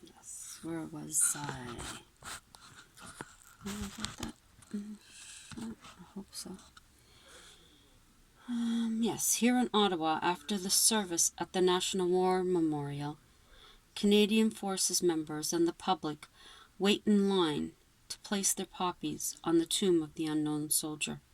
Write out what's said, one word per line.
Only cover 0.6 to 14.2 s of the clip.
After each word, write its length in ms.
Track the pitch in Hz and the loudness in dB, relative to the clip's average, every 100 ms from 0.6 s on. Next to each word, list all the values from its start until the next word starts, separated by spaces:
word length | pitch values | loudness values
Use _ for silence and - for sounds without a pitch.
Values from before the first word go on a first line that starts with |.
where 240 | 160 165 156 | -10 -8 -8
was 460 | 151 151 151 - 151 | -10 -6 0 0 0
I? 300 | 143 135 123 117 - - - _ - - _ - - - - - - - - - - - | -6 -8 -10 -10 -12 -12 -16 _ -16 -16 _ -20 -20 -20 -20 -20 -20 -16 -16 -18 -20 -18
Did 80 | 202 | -12
I 300 | 202 202 - | -10 -10 -8
get 140 | 214 - | -8 -8
that? 160 | - - _ _ - | -12 -12 _ _ -12
Mm, 220 | 208 208 208 - - - - - - | -10 -10 -14 -18 -20 -20 -20 -18 -14
I 440 | 226 226 - - 175 | -12 -14 -18 -20 -18
hope 120 | - 196 | -16 -14
so. 180 | - - 185 - - _ _ _ - - - - - - _ _ _ _ _ _ _ - | -14 -14 -14 -18 -20 _ _ _ -20 -20 -20 -20 -20 -20 _ _ _ _ _ _ _ -8
Um, 500 | 240 233 233 226 226 | -2 0 0 0 0
yes, 340 | 226 147 - | 0 0 0
here 240 | - 226 247 | 2 4 4
in 120 | 247 | 2
Ottawa, 460 | 208 202 180 160 156 | 2 2 2 0 0
after 380 | - 175 - 208 | 0 -2 -4 -6
the 120 | 185 | 0
service 600 | - - 220 190 170 - - | 2 4 2 0 0 0 0
at 140 | 175 | -4
the 80 | 190 | 2
National 480 | 185 180 185 196 180 | 4 4 0 0 2
War 340 | 180 185 185 | 4 4 4
Memorial, 760 | 180 180 160 151 143 143 147 151 - _ _ - - - _ | 2 2 2 0 -4 -6 -8 -8 -16 _ _ -20 -20 -20 _
Canadian 560 | - 202 208 | -2 4 6